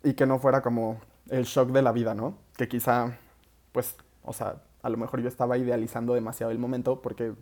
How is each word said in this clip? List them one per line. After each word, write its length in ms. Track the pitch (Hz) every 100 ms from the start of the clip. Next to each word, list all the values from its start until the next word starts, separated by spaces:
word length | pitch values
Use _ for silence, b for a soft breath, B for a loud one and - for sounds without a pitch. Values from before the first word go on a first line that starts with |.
y 100 | 147
que 100 | 131
no 140 | 131 131
fuera 240 | 131 131
como 400 | 123 117 113 113 - _ -
el 160 | 127
shock 240 | 123 - 123
de 140 | 131
la 100 | 135
vida, 220 | 117 110
¿no? 240 | 107 120 196 _ -
Que 100 | 123
quizá, 520 | 123 120 120 120 120 b b _ _ _
pues, 220 | 127 123 - - _
o 80 | -
sea, 300 | - 104 - _ _
a 60 | 123
lo 80 | 113
mejor 240 | 113 -
yo 80 | 120
estaba 300 | 123 123 123
idealizando 560 | 123 123 113 120 117
demasiado 360 | 123 110 113 117
el 80 | 113
momento 440 | 120 127 123 131
porque 320 | 120 110 117 101